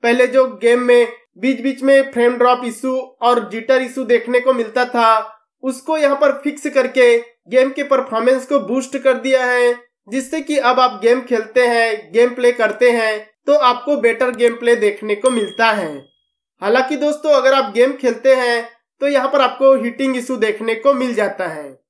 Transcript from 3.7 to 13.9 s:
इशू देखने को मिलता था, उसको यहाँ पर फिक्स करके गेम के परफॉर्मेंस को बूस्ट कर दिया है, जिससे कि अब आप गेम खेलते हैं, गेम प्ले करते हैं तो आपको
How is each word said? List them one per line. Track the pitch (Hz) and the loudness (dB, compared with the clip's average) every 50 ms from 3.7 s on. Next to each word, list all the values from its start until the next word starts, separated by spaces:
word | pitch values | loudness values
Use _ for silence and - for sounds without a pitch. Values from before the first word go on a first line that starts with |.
| 262 254 262 | 0 0 0
इशू | 247 247 277 254 | -4 -8 -10 -2
देखने | 220 247 240 233 233 247 247 | 0 0 0 0 0 -2 0
को | 240 262 262 | 2 2 0
मिलता | 240 233 220 220 254 247 | 0 -2 -4 -2 -4 -4
था, | 247 247 240 226 226 220 220 - - - _ _ _ _ _ - | -2 0 2 2 4 4 2 0 -6 -16 _ _ _ _ _ -8
उसको | 262 254 - - - 320 311 | -8 -8 -8 -6 -4 -2 0
यहाँ | 302 277 277 | 2 0 2
पर | 277 294 285 277 - - | 2 2 0 0 -2 -4
फिक्स | 294 - - - 302 | -8 -8 -6 -8 -4
करके | - 269 254 247 254 262 247 240 233 233 233 - _ _ _ _ | -2 -2 -2 0 2 2 4 4 4 2 0 -4 _ _ _ _
गेम | 196 254 262 269 | 2 2 2 2
के | 269 - 277 | 0 -6 -2
परफॉर्मेंस | 285 277 262 - - 220 220 233 247 262 262 247 | 0 0 0 0 -2 -4 -2 2 2 0 0 0
को | - 285 277 | -2 -2 -2
बूस्ट | 202 185 233 262 254 - - 277 | -2 -2 -4 -4 -4 -6 -10 -2
कर | 240 269 254 240 | 0 0 0 0
दिया | 226 262 262 262 254 | 0 0 0 0 2
है, | 247 247 247 247 240 240 240 - _ _ _ _ - | 2 0 2 2 2 0 -2 -8 _ _ _ _ -8
जिससे | 202 262 262 262 - 320 | -6 -6 -6 -4 -6 -8
कि | 277 269 294 285 | -4 -2 -2 0
अब | - 240 254 254 | 2 2 2 4
आप | 254 254 240 208 - | 2 2 0 0 2
गेम | 233 240 262 | 2 2 2
खेलते | 247 247 247 226 220 214 - 254 247 | 0 -4 -4 -4 -4 -2 0 2 2
हैं, | 240 233 233 226 226 214 214 214 - 165 | 2 2 2 0 0 -2 -6 -8 -4 0
गेम | 226 240 247 240 | 2 2 2 2
प्ले | 254 247 240 247 | 4 2 2 4
करते | 247 226 208 208 - 247 247 | 2 0 -2 0 2 2 2
हैं | 240 233 226 220 214 214 214 _ _ _ _ | 4 2 0 -2 -2 -4 -8 _ _ _ _
तो | - 285 | 0 2
आपको | 302 285 247 247 240 - - | 4 4 2 2 2 -2 -4